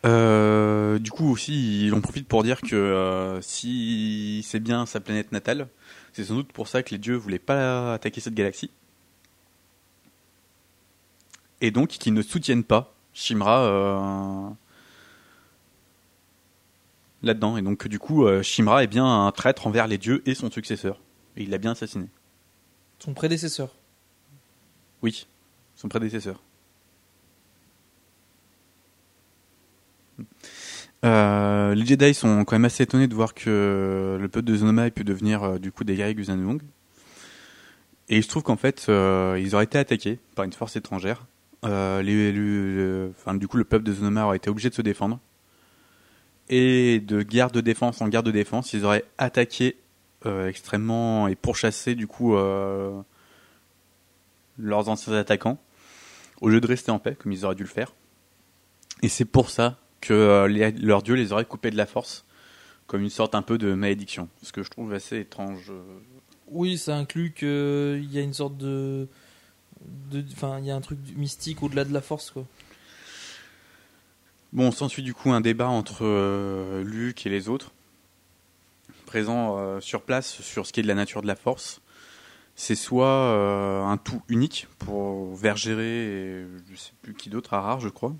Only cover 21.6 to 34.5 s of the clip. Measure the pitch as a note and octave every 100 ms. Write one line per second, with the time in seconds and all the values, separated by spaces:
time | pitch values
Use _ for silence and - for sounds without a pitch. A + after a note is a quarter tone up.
21.6 | A2 A#2 A2 G2+ F2+ _ _ _ _ _
22.6 | _ _ _ _ - C3+ D#3 E3 D#3+ -
23.6 | C3 _ _ _ _ _ _ - _ _
24.6 | _ _ _ _ A#2 A2 - _ _ _
25.6 | _ _ G#2 A2+ A2 A2 G2 F#2+ _ _
26.6 | _ _ _ _ _ _ _ _ _ _
27.6 | _ _ _ _ _ _ _ _ _ _
28.6 | _ _ _ _ _ _ _ _ _ _
29.6 | _ _ _ _ _ - A2 _ - -
30.6 | - - - _ A#2+ A2 G#2 G#2 G2+ G#2
31.6 | G2+ G#2 A#2 C3+ C#3+ C#3+ A2+ G#2 G#2 A2+
32.6 | A#2+ - C3 C3 C3+ A2 A2+ - A2+ G#2
33.6 | G2+ G2 G2 F#2+ F#2+ F#2+ G2 A#2 A#2